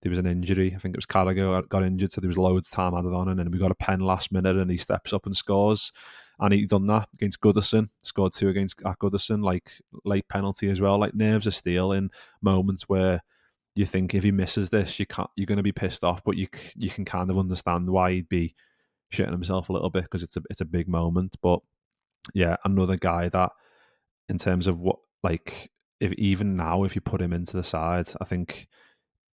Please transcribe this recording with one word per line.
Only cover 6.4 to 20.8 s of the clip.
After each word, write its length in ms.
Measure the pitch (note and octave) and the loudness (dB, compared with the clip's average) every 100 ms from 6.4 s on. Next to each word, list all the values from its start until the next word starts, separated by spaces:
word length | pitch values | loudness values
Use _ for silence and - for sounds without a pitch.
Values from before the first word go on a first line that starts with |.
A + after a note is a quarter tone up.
| G2+ | 2
he 120 | G2+ G#2 | 4 4
done 220 | G2+ G2 | 2 4
that 200 | A2 G#2+ | 2 0
against 260 | - G#2 - | -4 -4 2
Goodison, 480 | G#2+ G2+ F#2+ A2 G#2+ _ | 4 4 2 0 0 _
scored 300 | - - F#2+ | -8 0 0
two 160 | - G2 | 2 0
against, 320 | F#2+ G2 - F#2+ | 0 -2 -4 -8
at 140 | F#2 | -2
Goodison, 420 | G2+ G2 - G#2+ | -2 -2 -2 0
like, 300 | G2+ F2+ - - _ - | 0 -2 -6 -20 _ -12
late 240 | G2+ G2 - | -2 -2 -2
penalty 420 | G2 G2 G2 G2 | -4 -4 -2 -2
as 120 | F#2 | 0
well. 180 | G2 G2+ | 2 2
Like, 160 | G#2 G#2 | 2 2
nerves 320 | G#2+ A2 G#2 | 2 2 0
of 80 | - | -2
steel 380 | F2+ F2 F#2 | -2 0 2
in 180 | G2 G2 - - _ | 0 -2 -6 -20 _
moments 480 | G2+ F#2+ F#2+ F#2+ - | 2 4 2 -2 0
where 340 | F#2+ F#2 F2+ - _ _ _ _ | 2 2 0 -4 _ _ _ _
you 120 | - G2 | -2 0
think 280 | F#2+ F#2 | 0 0
if 120 | G2 G2+ | 2 2
he 60 | |
misses 380 | G2 F#2 - F#2+ | 2 0 0 2
this, 300 | G#2+ F2+ - | 2 0 -4
you 60 | G2 | -6
can't, 240 | - - - | -6 -6 -4
you're 80 | G2 | -2
gonna 180 | G#2 | 0
be 80 | G2+ | 0
pissed 320 | - F#2+ - | -2 -6 -2
off, 220 | F2 F#2 - | -2 0 -2
but 100 | G2 | -2
you 120 | F#2+ | -4
c-, 180 | - - - | -8 -18 -6
you 140 | A#2 | -6
can 160 | - F#2+ | -6 -6
kind 240 | F#2 F#2 | -4 0
of 100 | F#2+ | 0
understand 500 | F#2+ F#2 - F2 F2+ | 0 -2 -2 -2 2
why 220 | F#2 F#2 | 2 4
he'd 160 | F#2 E2+ | 0 0
be 260 | F2+ E2 - _ _ _ _ _ | -2 -2 -6 _ _ _ _ _
shitting 180 | - F#2 | -4 -2
himself 380 | F2 F2 F#2+ F2 | -2 -2 -2 -2
a 40 | |
little 160 | F2+ F2+ | -2 -2
bit, 200 | F#2 F2 | -4 -4
'cause 140 | F#2 | -8
it's 120 | E2+ - | -6 -10
a, 60 | D#2+ | -10
it's 100 | G2 | -8
a 60 | D#2 | -4
big 240 | F2 | -2